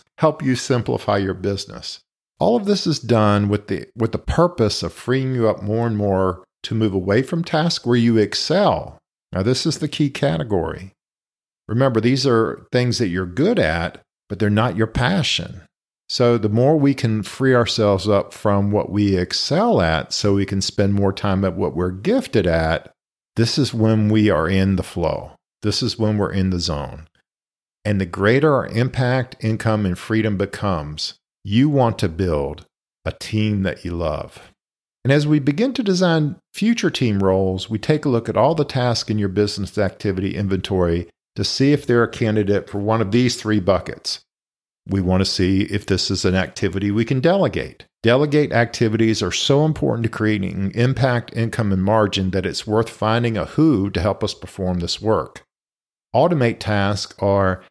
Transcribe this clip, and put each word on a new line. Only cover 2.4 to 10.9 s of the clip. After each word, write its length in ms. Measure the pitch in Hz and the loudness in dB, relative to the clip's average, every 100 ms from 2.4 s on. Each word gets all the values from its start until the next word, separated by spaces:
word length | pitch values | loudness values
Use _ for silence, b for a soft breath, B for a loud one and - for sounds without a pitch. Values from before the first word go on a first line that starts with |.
| 196 233 | 0 2
of 100 | 196 | 0
this 220 | 196 165 | 0 0
is 100 | 147 | -2
done 500 | 113 117 104 104 101 | 2 4 4 2 2
with 200 | 104 - | -2 -2
the, 200 | 95 - - | -8 -6 -4
with 160 | 110 | -4
the 60 | - | -4
purpose 640 | - - 170 175 107 - | -2 0 0 2 0 0
of 100 | - | -6
freeing 440 | - - 131 131 127 | -8 -4 -2 -2 0
you 120 | 110 | 0
up 140 | 107 | 0
more 240 | 101 110 117 | -2 -2 0
and 100 | 104 | 0
more 480 | 101 95 92 92 _ _ | 0 0 0 -4 _ _
to 100 | - | -6
move 220 | 110 107 95 | -2 0 0
away 260 | 92 107 | 0 0
from 220 | 135 170 | 0 -4
tasks 420 | 170 156 170 - 120 | -2 -2 0 -2 0
where 100 | 120 | 2
you 220 | 117 113 | 4 4
excel. 800 | 101 - - 175 185 80 71 - _ _ - | 2 -2 -2 2 2 0 -6 -18 _ _ -8
Now, 120 | 90 | -2
this 240 | 104 127 165 | 0 0 -2
is 100 | - | -4
the 100 | 151 | -6
key 220 | - 147 | -2 -2
category. 840 | - 143 160 127 95 80 - 95 | 0 -2 -2 -2 -2 -2 -8 -14